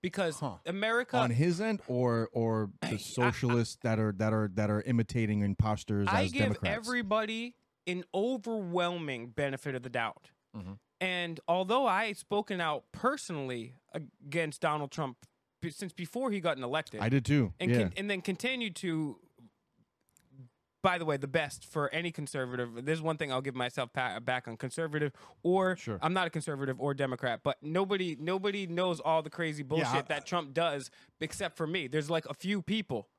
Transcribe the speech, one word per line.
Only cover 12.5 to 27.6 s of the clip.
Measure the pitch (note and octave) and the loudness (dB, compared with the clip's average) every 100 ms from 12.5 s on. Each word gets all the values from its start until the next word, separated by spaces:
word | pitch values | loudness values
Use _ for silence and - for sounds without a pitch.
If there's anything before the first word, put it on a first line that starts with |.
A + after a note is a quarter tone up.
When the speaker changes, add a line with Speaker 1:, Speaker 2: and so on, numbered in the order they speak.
| F#3 | -2
Speaker 1:
out | E3 D3 _ | 0 -2 _
personally | - A#3+ G#3 - D#3+ C3 B2 A#2 B2+ _ | -2 0 0 -4 -4 -4 -4 -8 -14 _
against | - C#3+ _ C#3+ D#3 D#3+ - | -10 -10 _ -6 -2 -2 0
Donald | D#3+ D3+ C#3+ | 0 0 -2
Trump | - C#3+ A#2+ - _ _ _ | -2 -4 -6 -20 _ _ _
b-, | E3+ | -10
since | D3 G3 | -8 -10
before | - F3 A#3+ C4 | -8 -8 -2 -2
he | G3+ | 0
got | E3+ C3+ | 0 0
elected, | B2 D3+ - G#2+ | -2 -2 -4 -2
Speaker 2:
I | G#2+ | 2
did | C3+ | 2
too. | A2+ D3 G#2+ - | 4 4 4 0
Speaker 1:
and | A#2 | 2
Speaker 2:
Yeah. | A#2+ | 4
Speaker 1:
con-, | G2 F2+ | 2 0
and | G3+ | -2
then | G3 | -2
continued | F3+ F#3 A#3+ C4 A3+ E3+ | -2 -2 -2 -2 -4 -4
to. | F#3+ D#3+ D3+ A2+ _ _ A#2 _ _ _ _ _ _ _ _ C3+ B2 _ _ _ | -2 -2 -2 -6 _ _ -20 _ _ _ _ _ _ _ _ -20 -20 _ _ _
By | F#3+ F3+ | 0 2
the | D#3+ | 2
way, | C#3 | 0
the | C#3 | 2
best | D3 D3 - | 0 0 -6
for | - D#3+ C#3+ | -8 -2 -2
any | D#3 E3+ | -2 -4
conservative. | D#3+ C#3+ C#3+ B2+ B2 A#2+ A#2 C3+ | -6 -6 -4 -4 -2 -4 -4 -2
There's | D#3+ | -2
one | D#3+ D#3 | 0 -2
thing | D3+ | -2
I'll | C3 | -2
give | C3+ | -2
myself | B2+ B2 - B2 | -2 -4 -2 -4
pa-, | - B2+ G2+ | -2 -2 -4
back | A#2+ B2+ B2 | -2 -2 -2
on | A2+ | -8
conservative, | C3 - E3 D3+ D3 - - - | -6 -4 -4 0 -2 -4 -20 -4
or | F3 F#3 F#3 F3+ | 2 4 4 0
Speaker 2:
Sure. | - G#2+ | -4 -2
Speaker 1:
I'm | D3+ | 0
not | F#3 F3 | 0 0
a | |
conservative | D#3+ D3+ C#3 C#3 C3 | -2 -6 -4 -2 0
or | C#3+ C3+ | -2 0
Democrat, | C#3 B2+ B2+ A2+ | 0 0 -2 0
but | - - | -2 -2